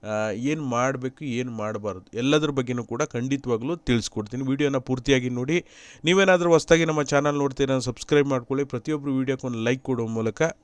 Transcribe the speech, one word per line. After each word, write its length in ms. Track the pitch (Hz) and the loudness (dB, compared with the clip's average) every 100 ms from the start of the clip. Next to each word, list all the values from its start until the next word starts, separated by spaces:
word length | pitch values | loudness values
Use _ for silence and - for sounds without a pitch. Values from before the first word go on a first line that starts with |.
ಆ, 260 | 104 107 107 | -4 -4 -2
ಏನು 320 | 101 127 156 | -2 -2 -2
ಮಾಡಬೇಕು, 600 | 143 120 127 131 127 127 | -2 0 0 -2 -6 -8
ಏನು 280 | 147 117 123 | -6 -4 -6
ಮಾಡಬಾರ್ದು, 680 | 113 107 107 104 92 - 110 | -6 -6 -4 -6 -8 -10 -4
ಎಲ್ಲದ್ರ 320 | 127 151 151 | 2 2 2
ಬಗ್ಗೆನೂ 340 | 139 123 123 | -2 -2 -4
ಕೂಡ 180 | 113 117 | -6 -4
ಖಂಡಿತವಾಗ್ಲೂ 720 | 147 120 127 139 123 117 127 170 | -4 -4 -4 -4 -2 -2 -2 -6
ತಿಳಿಸ್ಕೊಡ್ತೀನಿ. 680 | - 120 - - 104 123 | 0 0 0 -6 -6 -6
ವಿಡಿಯೋನ 340 | 135 139 143 135 | -4 0 0 0
ಪೂರ್ತಿಯಾಗಿ 540 | 127 127 120 131 123 | -2 -4 2 2 2
ನೋಡಿ. 340 | 123 127 170 - - - - | -4 -2 -2 -4 -20 -20 -6
ನೀವೇನಾದರೂ 460 | 156 185 190 180 175 | 2 4 6 6 6
ಹೊಸ್ದಾಗಿ 340 | 165 - 165 | 4 6 4
ನಮ್ಮ 180 | 160 156 | 4 0
ಚಾನಲ್ 320 | 143 143 147 | 2 2 2
ನೋಡ್ತೀರಾ, 440 | 147 139 131 135 131 | 0 -2 0 0 0
ಸಬ್ಸ್ಕ್ರೈಬ್ 500 | 127 123 - 147 143 | -2 -8 2 4 4
ಮಾಡ್ಕೊಳ್ಳಿ, 360 | 131 120 135 | 0 -2 -4
ಪ್ರತಿಯೊಬ್ಬರು 500 | 139 123 131 151 143 | -2 -6 -4 -4 -2
ವಿಡಿಯೋಕ್ಕೆ 320 | 131 131 135 127 | -2 0 -2 -4
ಒಂದು 120 | 117 | -2
ಲೈಕ್ 240 | 113 131 | 0 -2
ಕೊಡೋ 240 | - 123 113 | -2 -2 -2
ಮೂಲಕ 360 | 113 110 107 160 - | -2 -2 0 -2 -2